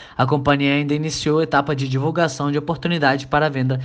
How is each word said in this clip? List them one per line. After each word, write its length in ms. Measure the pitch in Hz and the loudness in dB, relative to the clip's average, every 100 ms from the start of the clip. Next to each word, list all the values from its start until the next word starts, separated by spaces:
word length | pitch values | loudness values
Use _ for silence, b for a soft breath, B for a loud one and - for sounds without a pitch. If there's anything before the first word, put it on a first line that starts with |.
| B B | B B
A 80 | |
companhia 500 | 131 147 143 143 139 | 0 2 2 2 2
ainda 200 | 143 143 | 0 0
iniciou 460 | 147 156 151 151 151 | -2 -2 -4 0 0
a 20 | |
etapa 340 | 160 147 143 139 | 2 0 0 -2
de 120 | 135 | -2
divulgação 600 | 131 151 165 165 - 143 | 0 0 0 -2 -2 -2
de 60 | 143 | -2
oportunidade 680 | 147 147 170 170 143 135 - | -2 -4 -2 2 2 2 0
para 200 | 147 151 | 0 2
a 40 | |
venda 300 | 135 131 131 | 0 0 -2